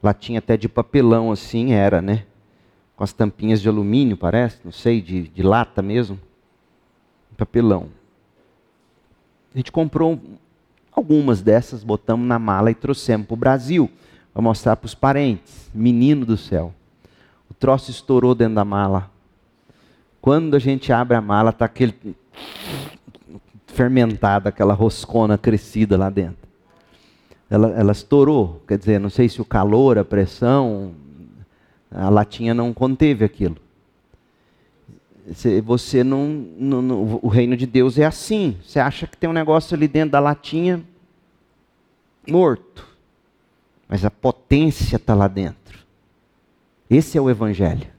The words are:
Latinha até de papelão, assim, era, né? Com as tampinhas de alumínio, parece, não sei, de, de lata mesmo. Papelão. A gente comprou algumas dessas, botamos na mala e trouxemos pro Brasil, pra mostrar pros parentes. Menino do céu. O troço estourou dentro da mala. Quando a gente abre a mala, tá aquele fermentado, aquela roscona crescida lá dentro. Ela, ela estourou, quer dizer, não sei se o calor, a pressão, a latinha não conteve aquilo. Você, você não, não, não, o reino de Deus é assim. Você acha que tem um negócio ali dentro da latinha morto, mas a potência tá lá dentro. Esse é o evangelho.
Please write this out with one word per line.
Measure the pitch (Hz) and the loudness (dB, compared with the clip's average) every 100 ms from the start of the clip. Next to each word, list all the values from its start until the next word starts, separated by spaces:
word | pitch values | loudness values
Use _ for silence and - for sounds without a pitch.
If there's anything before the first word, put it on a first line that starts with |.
Latinha | 113 101 - 117 | 0 -2 -4 -8
até | - 110 | -2 -2
de | 110 | -2
papelão, | - 113 143 120 117 113 | -4 -2 2 4 4 0
assim, | 107 - 117 123 | -6 -6 -4 0
era, | 110 98 95 | 2 2 0
né? | 95 110 104 _ _ _ _ _ _ _ | 0 -4 -6 _ _ _ _ _ _ _
Com | |
as | 101 | -10
tampinhas | - 107 - 107 110 | -2 -4 -2 -2 0
de | 101 | 0
alumínio, | 107 101 117 135 95 | -2 0 0 0 0
parece, | 87 110 120 - | -2 0 -2 -6
não | 87 | -20
sei, | - 117 117 | -4 -2 -2
de, | 87 92 80 | -2 -8 -8
de | 87 | -2
lata | 95 110 113 - | 2 2 0 -6
mesmo. | 98 113 113 95 - _ _ _ _ _ _ _ _ _ _ - | -4 -4 -4 -10 -18 _ _ _ _ _ _ _ _ _ _ -10
Papelão. | 110 120 117 95 80 - _ _ _ _ _ _ _ _ _ _ _ _ _ _ _ | -4 0 2 0 -4 -20 _ _ _ _ _ _ _ _ _ _ _ _ _ _ _
A | 131 | -10
gente | 127 | -6
comprou | - 160 147 160 156 - - _ _ _ _ _ | -2 -2 0 0 -2 -10 -20 _ _ _ _ _
algumas | - 180 151 139 107 | -6 2 2 4 0
dessas, | 101 107 123 123 | 4 2 0 -12
botamos | 110 107 - 117 123 | -6 -6 -2 -2 0
na | 117 | -2
mala | 110 95 110 | 0 0 0
e | 113 | 0
trouxemos | - 139 - 113 101 | -6 -6 -2 -4 -4
pro | 117 | -2
Brasil, | 131 135 123 175 131 _ _ _ _ | 0 0 0 0 0 _ _ _ _
pra | - | -2
mostrar | 113 110 - 110 | -2 0 0 -2
pros | 117 - | -4 -4
parentes. | 135 139 139 101 _ - - | -2 0 -2 -4 _ -20 -16
Menino | 110 117 117 131 147 117 | -2 2 4 2 2 0
do | 107 | -4
céu. | - 92 82 - _ _ _ _ _ _ _ | -2 -4 -4 -12 _ _ _ _ _ _ _
O | |
troço | - 135 135 - | -4 0 0 -2
estourou | 120 - 127 123 | -18 0 2 2
dentro | 123 113 110 | 2 0 0
da | 101 | -2
mala. | 101 98 95 92 _ _ _ _ _ _ _ _ _ _ _ | -2 0 -2 -6 _ _ _ _ _ _ _ _ _ _ _
Quando | - 147 165 143 | 0 2 2 0
a | |
gente | 127 135 - | 0 -4 0
abre | 120 123 117 | 0 2 0
a | |
mala, | 104 104 113 | 2 2 2
tá | 110 113 | 0 -4
aquele | - 127 - 107 - _ - - - - - 139 - - - _ 82 _ 104 _ | 0 -2 -2 -16 -18 _ -20 -20 -18 -14 -14 -14 -20 -20 -20 _ -20 _ -20 _
fermentado, | - 123 131 117 107 101 101 98 | -2 0 2 2 2 0 0 -2
aquela | - 101 | 0 2
roscona | 98 110 - - 113 110 104 | 4 0 -2 -4 0 2 2
crescida | - 107 - 110 107 95 | 2 0 -2 -2 0 2
lá | 95 | 0
dentro. | 98 85 90 - _ _ _ _ _ _ _ _ _ _ | -2 -6 -10 -20 _ _ _ _ _ _ _ _ _ _
Ela, | 104 110 | 2 2
ela | 107 101 | 4 2
estourou, | 104 - 143 139 151 92 82 _ | 0 2 4 4 4 0 -6 _
quer | 101 | -4
dizer, | 101 104 | 0 0
não | 101 | 0
sei | - 123 | 0 0
se | - | 0
o | 110 | -4
calor, | 110 98 110 135 107 | 0 2 4 4 4
a | 95 | 2
pressão, | 101 95 - 123 139 127 104 98 80 69 71 69 50 101 _ _ _ _ | 0 -2 -2 0 2 0 -6 -10 -16 -20 -20 -20 -20 -20 _ _ _ _
a | 92 95 | -6 2
latinha | 104 107 - 117 | 2 2 -4 -4
não | 117 120 | -2 -2
conteve | 113 131 131 156 123 107 | -2 -4 0 0 2 -2
aquilo. | - 92 80 _ _ _ _ _ _ _ _ _ _ _ _ _ - _ _ - | -2 -6 -6 _ _ _ _ _ _ _ _ _ _ _ _ _ -20 _ _ -20
Você, | 85 123 101 | -4 0 0
você | 110 120 - 131 | 0 -2 0 0
não, | 123 135 147 151 107 82 | 0 0 -2 -6 -10 -8
não, | 135 131 | -4 -2
não, | 127 120 107 110 | -2 -2 -2 -2
o | 120 | 0
reino | 110 120 123 | 2 2 0
de | 127 | 0
Deus | 120 127 127 | 2 2 2
é | 151 | 0
assim. | 151 - 214 180 95 | -2 -6 -2 -2 -4
Você | - 147 | -6 -2
acha | 131 - 165 | -2 -4 -14
que | - | -8
tem | 165 | -4
um | |
negócio | 165 156 156 151 165 | -2 0 0 0 -2
ali | 151 | 0
dentro | 151 156 | 0 2
da | 139 | 2
latinha | 143 147 - 160 175 180 165 _ _ _ _ _ _ _ _ _ _ _ _ _ - | 0 -2 -6 -4 -2 -4 -8 _ _ _ _ _ _ _ _ _ _ _ _ _ -2
morto, | 170 175 120 _ - - _ _ _ _ _ _ _ _ _ _ | 2 2 0 _ -20 -20 _ _ _ _ _ _ _ _ _ _
mas | 101 101 | -4 -4
a | |
potência | _ 131 - _ 143 160 139 - 120 | _ -2 -2 _ 2 2 0 -4 -4
tá | - 104 | 2 2
lá | 98 | 2
dentro. | 95 92 - _ - _ _ _ _ _ _ _ _ _ _ _ | 0 -8 -8 _ -20 _ _ _ _ _ _ _ _ _ _ _
Esse | 131 156 160 | 2 2 0
é | |
o | 135 | 0
evangelho. | 113 110 95 92 - - | 0 -2 0 -2 -2 -8